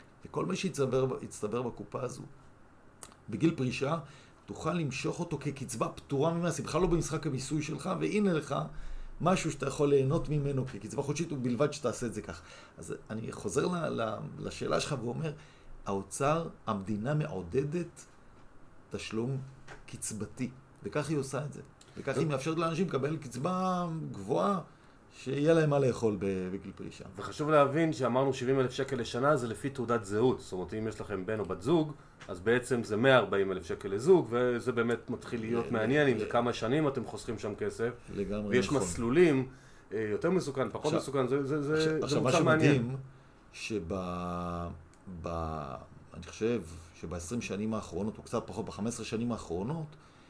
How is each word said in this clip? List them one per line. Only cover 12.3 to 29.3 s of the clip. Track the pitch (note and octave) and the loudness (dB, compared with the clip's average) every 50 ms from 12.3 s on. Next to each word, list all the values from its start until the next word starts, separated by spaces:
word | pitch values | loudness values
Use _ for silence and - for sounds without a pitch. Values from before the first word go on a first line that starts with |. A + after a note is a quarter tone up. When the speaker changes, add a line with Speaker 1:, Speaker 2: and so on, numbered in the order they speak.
| E2 - - - - - - - - - | -10 -12 -14 -16 -20 -20 -20 -20 -16 -16
Speaker 1:
אז | - - - - - - | -10 -10 -10 -10 -8 -8
אני | A2 A2 A#2 - - | -8 -6 -6 -8 -8
חוזר | - - G#2 - C#3+ E3 | -6 -6 -2 0 2 2
ל-, | F3+ F3+ E3+ D#3 C3 A#2+ A#2+ | 2 0 0 -2 -2 -2 -2
ל-, | A2+ A2 G#2+ A2 G#2+ - - G2+ | -2 -2 -4 -6 -8 -10 -10 -8
לשאלה | G#2 G2 - - - - - - | -8 -8 -6 -6 -2 0 0 0
שלך | - - D3+ B2 A2 | 0 0 -2 -4 -2
ואומר, | A#2 B2 C3+ D#3 D#3 D3 D3+ - - - - - - - - - | -4 -4 -4 -4 -4 -6 -8 -12 -20 -20 -20 -18 -18 -16 -10 -4
האוצר, | - G2 G2 G2 - - - C#3 C#3+ D#3 E3 E3 - - - - | -2 -2 -2 -2 -4 -4 0 2 2 2 2 0 -4 -8 -8 -4
המדינה | - G#2+ G2+ F#2 G#2+ G#2+ G2+ G#2+ C3+ D3+ | -4 -4 -4 -2 -4 -4 -2 0 0 0
מעודדת | D3+ D3 - F#2 F#2+ F2+ E2+ A#2 B2+ D3 D3 D3+ F3 E3 - - - - - - - - - - - - - - - - - - - - - | 0 0 0 -2 -6 -6 -2 0 0 0 0 -2 -4 -4 -6 -8 -16 -20 -20 -20 -20 -20 -20 -20 -20 -20 -20 -20 -20 -20 -20 -20 -20 -16 -12
תשלום | - G2+ - - G#2+ A2 A#2 C3 C3+ C3 C3+ - - - - - - - - | -10 -8 -8 -4 -4 -2 -2 -2 -4 -4 -6 -10 -14 -18 -18 -18 -18 -18 -16
קצבתי, | - - - - - A2+ G#2 G#2 - - - B2+ A#2+ - - - - - - - | -16 -12 -10 -8 -8 -6 -6 -8 -8 -6 -6 -6 -8 -8 -12 -18 -20 -20 -12 -10
וכך | G#2 - D3+ C#3 C#3+ | -4 -4 -4 -2 0
היא | E3 C#3+ | -2 -2
עושה | C3 - - B2 D3+ | -2 -2 -4 -4 -4
את | C#3 C3 | -4 -8
זה. | - - - - - - - - | -10 -14 -16 -20 -20 -20 -16 -14
וכך | - - C#3 C3 C3+ | -8 -4 -2 0 0
היא | E3 | 2
מאפשרת | D#3 D3 C3 C3+ D#3+ D#3+ E3 | 2 0 0 0 -2 0 0
לאנשים | E3+ E3 E3 C#3+ F#3+ | 0 0 0 0 0
לקבל | D3+ - C3 B2+ D3 D#3+ | 0 0 0 0 0 -2
קצבה | D3+ - A#2+ A2+ B2 C#3+ F3+ F#3 F#3 F#3 F#3 F#3 F3+ F3 E3+ D#3+ D#3+ D3+ C#3 C3 | -2 -4 -8 -6 -4 -2 -2 0 0 0 0 0 0 0 -2 -4 -4 -6 -6 -8
גבוהה, | - F#3+ G3 - E3+ F#3+ G3+ G3+ F3 - - - - - - - - - - - - | -8 -2 0 2 4 4 4 2 0 -2 -6 -14 -20 -20 -20 -20 -20 -20 -20 -20 -10
שיהיה | - B2 C3+ C#3+ D3 D#3+ E3+ | -6 -4 -2 2 4 6 6
להם | E3 D#3 D3 | 8 6 6
מה | C#3+ C#3+ | 6 6
לאכול | C#3 B2 A2 - A#2 A2 G#2 F#2 | 4 4 4 4 2 2 2 2
ב-, | G2+ G2 F#2+ F#2 F#2 F#2 F#2 | 0 0 0 0 -2 -2 -4
בגיל | G2 - G2 F2+ | -6 -8 -10 -12
פרישה. | - - - - - - - - | -10 -12 -12 -12 -12 -14 -14 -12
Speaker 2:
וחשוב | - G2+ G2+ G2 - D3+ D3 | -10 -10 -10 -6 -4 0 6
להבין | D#3 D3 C#3+ B2+ C3 D#3+ E3 D#3+ D3 | 8 8 8 6 6 4 2 2 2
שאמרנו | A2 C3 A#2 A#2+ C3 C#3 C#3 C3 | 2 2 2 4 4 4 4 2
שבעים | - B2 B2 C3+ C3 | 0 2 2 4 4
אלף | B2+ B2 - | 4 2 2
שקל | - C3+ - B2+ | -2 -2 -2 -2
לשנה, | A#2+ A2+ G#2 - A#2+ C3 C#3+ | -2 -2 -2 -2 0 2 4